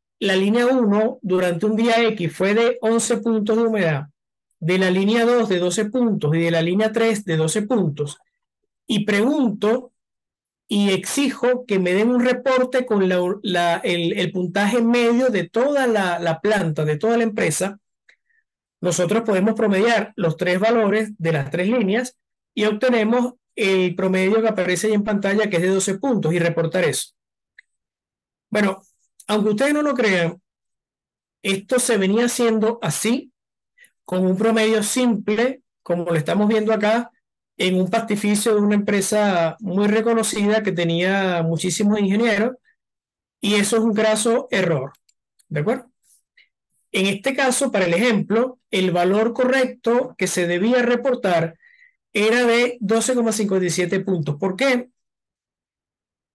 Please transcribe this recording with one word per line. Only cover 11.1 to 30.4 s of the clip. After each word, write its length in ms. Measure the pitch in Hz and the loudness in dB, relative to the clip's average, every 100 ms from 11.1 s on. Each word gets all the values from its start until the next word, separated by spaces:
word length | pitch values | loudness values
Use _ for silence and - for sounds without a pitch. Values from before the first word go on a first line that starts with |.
| - 277 - 240 247 247 | -2 -2 0 0 0 0
que 120 | 196 | -2
me 160 | 180 | 0
den 160 | 185 226 | 2 2
un 140 | 247 | 2
reporte 640 | 247 254 269 254 254 254 254 | 2 0 0 0 2 -2 0
con 220 | 208 185 | 0 2
la, 120 | 180 180 202 | 2 0 -4
la, 340 | 208 175 175 170 | -4 0 0 0
el, 340 | - 175 170 202 | -2 -2 -2 -2
el 140 | 175 | -4
puntaje 500 | 185 180 190 202 240 | -4 -4 0 0 2
medio 480 | 233 240 233 240 262 | 2 2 2 2 2
de 180 | 208 165 | 0 -2
toda 400 | 233 269 285 254 | -2 0 2 0
la, 320 | 214 185 170 | 0 0 -2
la 220 | 170 160 | -2 -2
planta, 420 | 202 208 165 156 | 0 0 0 -2
de 140 | 151 151 | -2 0
toda 200 | 220 233 | 0 0
la 60 | |
empresa, 560 | 226 214 180 151 190 202 _ _ _ _ _ _ _ _ _ - | 0 -2 -2 -2 -4 -6 _ _ _ _ _ _ _ _ _ -6
nosotros 440 | 175 165 175 220 | -4 0 0 0
podemos 320 | 220 190 208 214 | 0 0 0 0
promediar 580 | 214 190 233 226 208 - | 0 2 2 0 -2 -4
los 220 | 170 160 | -4 -2
tres 220 | 180 180 | -2 0
valores 520 | 214 233 208 208 214 - | 2 2 2 0 -2 -4
de 140 | 160 | -2
las 180 | 156 139 | -2 -2
tres 160 | 170 185 | -2 0
líneas 500 | 247 190 214 254 _ _ _ _ | 0 0 0 -4 _ _ _ _
y 120 | - 208 | -2 -2
obtenemos 680 | 214 254 240 214 247 247 - _ - | 0 0 2 2 0 -2 -6 _ -4
el 400 | 196 190 180 180 | 0 0 0 -2
promedio 460 | 190 185 190 220 | -2 0 2 2
que 80 | 220 | 0
aparece 380 | 208 180 175 214 | -2 -2 -2 0
ahí 60 | |
en 100 | 208 | 0
pantalla, 460 | 208 202 196 202 214 | 0 -2 0 0 0
que 60 | 175 | 0
es 80 | |
de 60 | 185 | 0
doce 280 | 190 190 196 | 0 -2 -4
puntos, 340 | 277 214 151 | -2 0 0
y 60 | 175 | 0
reportar 460 | 170 165 160 185 | 0 0 -2 0
eso. 300 | 233 190 - _ _ _ _ _ _ _ _ _ _ _ _ _ - | -2 -2 -8 _ _ _ _ _ _ _ _ _ _ _ _ _ -6
Bueno, 320 | 214 202 190 _ _ _ _ - | -2 0 -2 _ _ _ _ -4
aunque 240 | 208 202 | 0 0
ustedes 240 | 208 277 | 2 2
no 80 | 294 | 2
lo 140 | 294 254 | 0 0
crean, 440 | 220 180 170 - | 2 2 0 -4